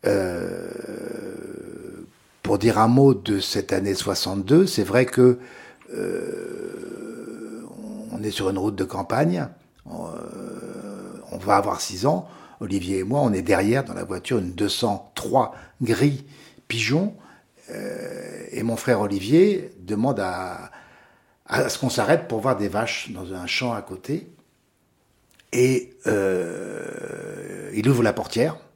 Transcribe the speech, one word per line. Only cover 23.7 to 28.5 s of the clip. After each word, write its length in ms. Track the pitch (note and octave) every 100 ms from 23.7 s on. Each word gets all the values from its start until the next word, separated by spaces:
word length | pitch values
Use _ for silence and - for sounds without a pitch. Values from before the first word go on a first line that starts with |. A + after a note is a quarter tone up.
à 100 | A2
côté. 500 | - F#2 - D#3 - _ _ _ _ _ _ _ _ _ _ _ _
Et, 440 | B2 B2+ B2+ - - -
euh, 1600 | G#2+ G2 F#2 E2+ F#2+ F#2+ G#2 - - - - - G1+ - F#2+ G2
il 140 | G#2 A2
ouvre 140 | C3
la 100 | A2
portière 440 | G#2 - - C#3+